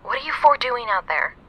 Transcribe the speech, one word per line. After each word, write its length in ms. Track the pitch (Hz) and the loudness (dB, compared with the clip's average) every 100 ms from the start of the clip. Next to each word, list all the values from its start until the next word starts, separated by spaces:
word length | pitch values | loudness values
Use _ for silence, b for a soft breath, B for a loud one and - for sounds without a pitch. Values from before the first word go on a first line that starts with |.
What 180 | - - | -8 -6
are 40 | |
you 80 | 302 | -4
four 240 | - 302 - | 2 4 4
doing 300 | 254 240 226 | 2 -4 -2
out 180 | 196 175 | -2 -2
there? 280 | 160 151 - | -2 -4 -6